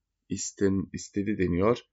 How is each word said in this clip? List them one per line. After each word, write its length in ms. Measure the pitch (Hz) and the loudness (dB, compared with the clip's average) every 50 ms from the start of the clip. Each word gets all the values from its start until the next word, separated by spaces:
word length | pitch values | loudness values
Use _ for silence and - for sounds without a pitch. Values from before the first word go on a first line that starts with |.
| _ _ _ _ _ - | _ _ _ _ _ -8
isten-, 580 | 95 98 - - - - 104 95 95 98 - - | -8 -6 -6 -6 -2 0 2 2 2 2 -2 -4
istedi 460 | - 101 - - - 101 98 107 104 95 | -8 -10 -10 -6 -4 -4 -2 -2 0 0
deniyor 400 | 92 87 87 87 98 113 123 - - _ | 0 2 2 4 4 2 2 0 -2 _